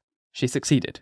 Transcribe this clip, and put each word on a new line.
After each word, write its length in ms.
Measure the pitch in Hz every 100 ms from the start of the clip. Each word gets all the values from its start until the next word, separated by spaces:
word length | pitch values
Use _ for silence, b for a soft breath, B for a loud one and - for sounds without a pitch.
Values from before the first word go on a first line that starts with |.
| _ _ _
she 160 | - 123
succeeded. 540 | 139 - 135 - -